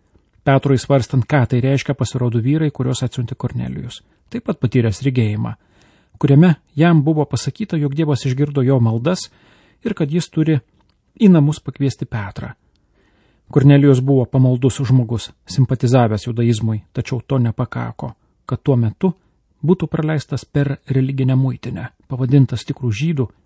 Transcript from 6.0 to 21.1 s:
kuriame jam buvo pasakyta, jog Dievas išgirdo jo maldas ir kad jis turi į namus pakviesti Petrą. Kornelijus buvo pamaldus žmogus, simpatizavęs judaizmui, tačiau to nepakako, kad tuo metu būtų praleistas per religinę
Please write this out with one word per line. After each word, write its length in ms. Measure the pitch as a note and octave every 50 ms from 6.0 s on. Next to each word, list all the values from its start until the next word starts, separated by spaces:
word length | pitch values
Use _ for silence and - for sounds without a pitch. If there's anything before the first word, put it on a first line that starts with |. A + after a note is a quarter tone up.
| _ _ _
kuriame 380 | - - C#3+ C#3 D3 F3 F3+ D3+ - _ _ _
jam 260 | C#3+ E3 F3 E3+ D#3 C3+
buvo 220 | D#3+ D#3+ D3+ C#3+ -
pasakyta, 480 | - - - C#3 - - G#3+ - F3
jog 160 | D#3 D3 C#3 C#3
Dievas 300 | D3+ D#3+ D3+ C#3+ - -
išgirdo 400 | C3+ B2+ C3+ D3 D3 C#3+ C#3+ B2
jo 140 | C3 C#3 B2+
maldas 460 | A#2 A2+ A2+ A2+ A#2+ E3 F#3 - - - _ _ _ _ _ _ _ _ _ _ -
ir 80 | A#3
kad 160 | G#3 - E3 C#3
jis 220 | D#3+ F3 - -
turi 240 | - D#3+ D#3 D#3+ D#3 C3+ - _ _ _ _ _ _ _ _ _ _ -
į 80 | A3+ F#3+
namus 320 | F3+ D#3+ C#3+ D3+ D3+ -
pakviesti 480 | - C#3 - - C#3 C3+ - - C3+ -
Petrą. 460 | - A2 G2+ G2+ - - - - - - _ _ _ _ _ _ _ _ _ _ _ _ _ _ _ _ _ -
Kornelijus 480 | - C#3 B2+ C#3+ C#3+ C#3+ C#3+ C#3+ C3+ B2+
buvo 240 | C3 C3+ C#3 C3 A#2+
pamaldus 560 | - - C3 C3 B2+ B2+ A#2+ C3 B2+ - -
žmogus, 500 | C3+ A2+ C3 B2+ A#2+ A2+ A#2+ G#2+ - - - _ _
simpatizavęs 800 | - F#3 D3 C3 - C3 - - A#2 B2+ B2+ A#2 G#2+ G#2+ G2+ -
judaizmui, 560 | A#2+ A2 A#2 A#2 A#2+ A#2 G#2 A2+ A2 A2 G#2 - _
tačiau 280 | - B2 A2 - C3 A2+
to 180 | - - C#3 B2+
nepakako, 760 | A#2+ A2+ - - B2 - - A#2+ A#2+ A#2 - - B2+ B2 - _ _ _ _ _ _
kad 160 | - B2 -
tuo 140 | - D3 C3+
metu 360 | A#2+ A2+ A2 - - - F#3 - _ _ _ _ _ _ _ _ _
būtų 280 | - D3+ F#3 - D#3+ -
praleistas 560 | - D#3+ D#3 D#3 D#3 C#3+ - - D3 A#2+ -
per 340 | - - D3 C#3+ C3+ C3+ - _ -
religinę 480 | C3 C3 C3 C3+